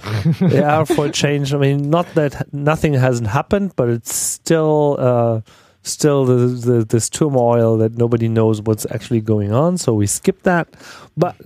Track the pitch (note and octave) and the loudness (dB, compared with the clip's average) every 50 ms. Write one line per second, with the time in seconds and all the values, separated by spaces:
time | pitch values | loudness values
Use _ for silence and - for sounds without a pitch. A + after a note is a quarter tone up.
0 | - G#2+ G#2+ G#2+ G2 D#3+ D3+ - G3 D#3+ - C3+ D3 D3 D3+ D#3 D#3 - E4+ - | -10 -6 -4 -2 0 0 0 2 2 2 2 2 2 2 2 0 0 0 0 0
1 | D3 D3 - - - C#3+ D3 C#3+ C#3+ C3+ D3 C#3+ C#3 C#3 C#3 C#3+ C#3+ C#3+ D#3 F3 | 0 -2 -2 -2 -2 0 0 0 -2 -2 0 0 0 0 0 0 0 0 0 0
2 | E3+ - - E3 D3+ C#3 - - - - - C#3+ C#3+ D3 D#3 D#3 - D#3+ C#3+ B2+ | -2 0 0 0 0 0 -2 -6 -12 -10 -8 -4 -2 -2 0 0 0 0 2 2
3 | B2+ C3 B2 A#2+ A#2 G#2 G#2+ C#3+ D#3+ - G#3+ G3+ G3+ F3+ - - B2+ A#2+ A#2 A#2 | 2 2 0 0 -2 -2 -2 -2 -2 0 -2 -2 -2 -4 -2 -2 0 0 0 -2
4 | - - - - - - - - - - E3 D#3+ D#3 D#3 D3+ D3+ D3 D3 C#3 - | -4 -8 -8 -6 -6 -6 -8 -6 -2 0 0 2 2 2 2 2 2 2 0 0
5 | C3+ B2 B2 A#2+ A#2 A#2 A2+ A2 G#2+ _ - - _ _ _ _ - - - - | 0 2 2 2 2 2 0 -2 -6 _ -20 -20 _ _ _ _ -12 -12 -6 0
6 | - D3+ C#3+ C#3 C3+ B2 B2+ B2 B2 B2 B2 B2 A#2 A#2+ B2 A#2 A2 G#2+ - A2+ | 2 2 4 4 2 4 4 4 2 0 0 -2 0 0 2 2 2 2 0 -2
7 | - - - - D#3+ D3+ C#3 B2+ A#2+ A#2+ A#2+ A#2+ A2+ A2+ A2+ A2 A2 A2 A2+ A#2 | -2 -2 -4 -2 -2 0 0 2 2 2 2 2 2 2 2 2 0 0 0 0
8 | A#2 A#2 A#2+ A2+ A2+ A2+ A2+ A2+ A2 A2 A2 G#2+ G#2 A2+ G#2+ G#2 - - - A#2+ | 0 0 0 0 0 0 0 2 2 2 0 0 -2 -2 -2 -2 -4 -8 -10 -10
9 | - - B2 A2+ A2 A2 A2 G#2+ G2+ G2+ G#2+ B2+ D#3 F3 F3+ E3+ - C3 A2+ G#2 | -6 -2 -2 -2 0 0 -2 -2 0 0 0 2 2 0 0 -2 -2 -2 0 0
10 | G2+ G2+ - - - G3 F#3 _ - F#3+ F3+ E3+ D#3 _ - - - - - - | 0 -2 -2 -2 -2 -4 -4 _ 0 0 0 0 -2 _ -10 -20 -20 -20 -20 -20
11 | - - - D3+ F3 F3 - - - | -20 -10 -4 -2 -2 -2 -4 -10 -20